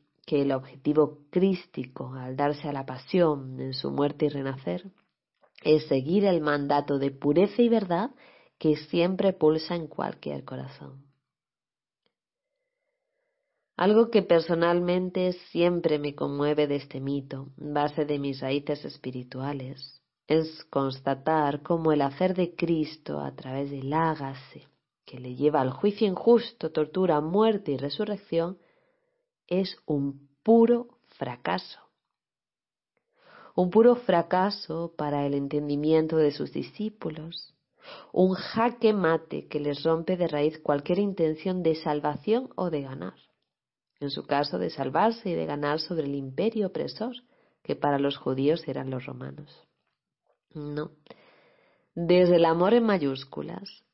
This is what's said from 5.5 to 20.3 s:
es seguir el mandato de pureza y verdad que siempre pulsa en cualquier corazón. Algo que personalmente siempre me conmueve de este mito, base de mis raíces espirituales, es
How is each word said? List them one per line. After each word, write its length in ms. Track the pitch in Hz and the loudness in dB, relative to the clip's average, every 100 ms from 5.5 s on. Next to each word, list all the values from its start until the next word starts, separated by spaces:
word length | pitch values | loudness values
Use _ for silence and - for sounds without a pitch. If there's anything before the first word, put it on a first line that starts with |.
| _ | _
es 240 | - 156 151 | 2 2 4
seguir 380 | 135 131 196 | 0 2 2
el 160 | 196 170 | 4 2
mandato 580 | 151 147 139 147 143 139 | 2 0 2 0 0 -2
de 120 | 139 | -2
pureza 500 | 139 143 151 202 - | -2 2 4 4 4
y 60 | 240 | 4
verdad 420 | 226 185 175 247 - - _ _ _ | 2 2 -2 -2 -10 -20 _ _ _
que 180 | 160 151 | 0 0
siempre 560 | - 170 175 185 196 | 0 0 0 2 0
pulsa 420 | 185 156 160 156 | 4 2 2 -2
en 120 | 175 151 | -8 -8
cualquier 580 | - 147 - 147 143 | -8 -8 -8 -10 -10
corazón. 600 | 135 131 131 - 69 67 - _ _ _ _ _ _ _ _ _ _ _ _ _ _ _ _ _ _ _ _ _ _ _ _ _ _ - | -10 -12 -12 -16 -20 -20 -20 _ _ _ _ _ _ _ _ _ _ _ _ _ _ _ _ _ _ _ _ _ _ _ _ _ _ 0
Algo 340 | 185 214 233 | 4 6 6
que 120 | 220 | 2
personalmente 1120 | - 170 165 170 170 175 175 180 185 185 180 180 - | 4 2 4 2 4 2 2 0 0 -2 -2 -2 -6
siempre 480 | 170 175 175 165 151 | 0 2 2 0 0
me 160 | 147 | -2
conmueve 520 | 143 143 143 147 151 147 | -4 -4 0 0 2 2
de 100 | 143 | 0
este 220 | 135 139 | -6 -8
mito, 540 | 135 143 135 135 135 - | -4 -6 -6 -12 -12 -14
base 480 | 147 147 147 147 147 | -4 -2 0 -2 -2
de 120 | 147 | -2
mis 220 | 139 135 | -4 -6
raíces 460 | 135 143 143 147 139 | -2 -2 -2 -6 -8
espirituales, 1120 | - 131 127 123 127 139 143 127 135 - _ _ _ | -12 -12 -10 -12 -8 -8 -8 -10 -14 -20 _ _ _
es 380 | _ | _